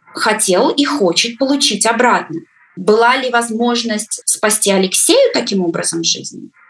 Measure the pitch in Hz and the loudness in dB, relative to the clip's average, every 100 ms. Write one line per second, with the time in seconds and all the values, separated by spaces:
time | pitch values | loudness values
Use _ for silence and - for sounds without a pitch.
0 | _ - 226 214 - 180 294 285 285 285 | _ -4 -2 0 2 2 2 2 0 0
1 | 185 165 233 - 269 285 - 196 220 226 | 0 0 -2 -2 -2 0 0 2 2 2
2 | 247 190 - 156 - _ _ - 185 220 | 2 2 -2 -12 -12 _ _ -6 0 4
3 | 233 269 254 233 233 220 240 240 233 214 | 4 2 0 -2 -2 -2 -2 -2 -4 -6
4 | - - - - 214 202 202 190 190 - | -6 -8 -4 -2 0 0 2 2 0 0
5 | - 480 494 - 240 196 170 - - 165 | 2 4 4 2 -2 -2 -2 -2 -4 -4
6 | 165 - - - - _ _ | -4 -4 -8 -16 -20 _ _